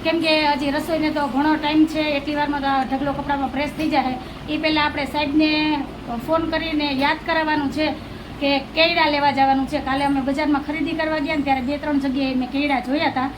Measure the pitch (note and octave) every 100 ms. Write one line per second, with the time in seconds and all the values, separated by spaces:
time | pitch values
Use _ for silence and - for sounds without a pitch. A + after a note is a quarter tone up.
0 | D#4+ E4 D#4+ D#4 D4 C#4+ C#4+ D4 D4+ D#4+
1 | D4+ D4+ C#4+ C4 D4+ D#4 D4 D#4 D#4 D#4
2 | D4+ C#4 D4 D4 D4 C#4+ C#4 C4+ C4 C4+
3 | C#4+ C#4 C#4 C#4+ B3+ C4+ D4 - D#4 D4
4 | B3 B3+ - - - D4+ D#4 D4+ D4 D4
5 | C#4 D4 D4 D4+ D#4 D4+ D#4 D4 C4 -
6 | - A#3 D4+ D#4+ E4 D#4+ E4 D#4 D4 C4+
7 | C#4+ D#4+ - D#4+ D#4 D4+ C#4 C#4+ D4+ -
8 | - - - - C#4 C#4 C#4 D#4+ E4 E4+
9 | D#4 D4 C#4+ C4+ C4+ C4+ C4 D4 C4+ C4+
10 | C#4 C#4 C4 C#4 D4+ C#4 C#4 D#4 D#4 D#4+
11 | D#4 D#4 D4 D#4 C#4 C4+ B3 D4 D4+ C#4+
12 | C4+ C4 C4+ B3+ B3 C#4 D4 C4 A#3 D4
13 | D4+ C4+ C4+